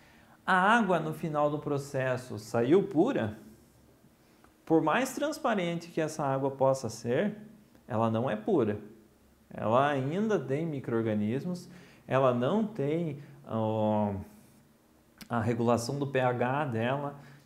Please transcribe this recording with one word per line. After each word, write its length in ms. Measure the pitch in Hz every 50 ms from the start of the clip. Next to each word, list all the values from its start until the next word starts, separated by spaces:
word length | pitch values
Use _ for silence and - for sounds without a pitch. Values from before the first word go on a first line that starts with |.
| - - - - - - - _ _
A 80 | - 190
água 460 | 185 185 202 226 240 220 180 180 160
no 120 | 156 156
final 380 | 156 - - 160 151 147 147 147
do 80 | 147
processo 800 | 143 - 147 147 143 139 - - 135 131 131 127 120 - - 110
saiu 460 | 104 - - - 117 120 131 160 202 185
pura? 520 | - - 147 190 262 269 151 113 104 107 - - - - - - - _ - _ _ - _ _ _ _ _ _ _ _ _ - - _ _ _
Por 160 | - 165 160
mais 360 | 151 151 156 233 269 262 -
transparente 720 | 269 285 302 294 - - 254 220 196 175 170 170 170 170 -
que 100 | - 165
essa 240 | 156 147 - - 147
água 280 | 135 135 135 135 139
possa 360 | 135 - 135 135 131 131 -
ser, 480 | 110 - - - - 123 151 202 208 208 - - - - - - _ _ - _
ela 240 | - 113 107 113 113
não 180 | 110 110 123 143
é 60 | 208
pura. 440 | 214 - 247 202 147 117 104 101 95 - - - - - - _ _ _ _ _ _ _ _
Ela 360 | - - 117 107 113 127 139
ainda 500 | 147 147 135 127 139 160 196 220 220 208
tem 260 | 170 135 127 135 147 165
micro-organismos, 1040 | 165 147 131 - - 117 113 113 110 107 104 104 107 120 143 139 180 180 175 - - - - - - - - -
ela 260 | - 127 131 135 127
não 360 | 120 120 123 139 185 220 220
tem, 560 | - - - 139 139 156 170 175 160 139 139 - - - - -
ó, 640 | - 113 113 110 110 110 110 107 107 107 107 107 101 98 95 - - - - - - - - _ _ _ _ _ _ _ _ _ _ _ - -
a 140 | - 120 117
regulação 560 | 104 120 120 113 117 120 117 113 117 - 139
do 80 | 143 143
P 140 | 135 - 131
H 460 | 127 127 123 120 123 123 135 143 156
dela, 540 | 135 113 110 113 123 135 147 143 143 143 - - - - - -